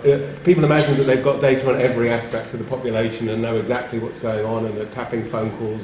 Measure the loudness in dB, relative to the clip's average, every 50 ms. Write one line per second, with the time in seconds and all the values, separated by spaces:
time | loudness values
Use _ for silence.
0 | 4 4 4 4 0 -4 -10 0 4 4 6 6 6 6 4 4 4 4 2 2
1 | 4 4 2 4 2 2 2 4 4 4 4 4 2 2 2 2 2 2 2 2
2 | 2 2 0 0 -2 -4 -6 -6 -6 -8 -8 -8 -6 -6 -6 -4 -4 -2 0 0
3 | -2 -2 -2 -4 -4 -4 -2 -2 -2 -2 -2 -2 -2 -2 -2 -4 -4 -4 -6 -6
4 | -6 -6 -8 -6 -4 -4 -2 -2 -2 -2 -2 -2 -4 -4 -4 -6 -8 -8 -8 -10
5 | -8 -6 -6 -6 -4 -4 -4 -4 -4 -4 -4 -4 -6 -6 -6 -6